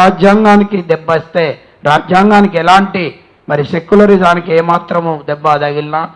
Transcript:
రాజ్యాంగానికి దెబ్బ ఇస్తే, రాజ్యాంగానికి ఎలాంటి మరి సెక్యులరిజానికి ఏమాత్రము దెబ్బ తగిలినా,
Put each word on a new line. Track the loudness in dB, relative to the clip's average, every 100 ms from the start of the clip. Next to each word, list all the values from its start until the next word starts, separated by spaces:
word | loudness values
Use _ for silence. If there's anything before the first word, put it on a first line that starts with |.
రాజ్యాంగానికి | 2 2 2 2 4 2 2 -6 -4
దెబ్బ | -6 -2 -6
ఇస్తే, | -4 -4 -4 -6 _ _ -2
రాజ్యాంగానికి | -2 0 0 4 4 2 0
ఎలాంటి | 2 2 2 -6 -8 -10 _ _ -6
మరి | -6
సెక్యులరిజానికి | -4 -6 0 2 4 4 2 0 0 -2
ఏమాత్రము | 0 -4 -4 -6 -4 -8 -8
దెబ్బ | -6 -2 -2
తగిలినా, | -2 -6 -6 -8 -8